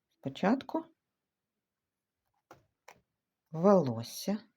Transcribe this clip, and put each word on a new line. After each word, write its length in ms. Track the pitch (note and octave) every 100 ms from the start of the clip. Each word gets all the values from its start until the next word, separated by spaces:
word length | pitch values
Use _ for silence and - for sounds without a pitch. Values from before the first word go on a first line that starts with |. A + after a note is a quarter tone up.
| _ _
Спочатку 680 | C#3 - F#3+ C4+ - D#4+ - _ _ _ _ _ _ _ _ _ _ _ _ _ _ _ _ - _ _ - - _ _ _ _ -
волосся 840 | D#3 F#3+ F#3+ C3 A2+ A#2 - - G#3+ -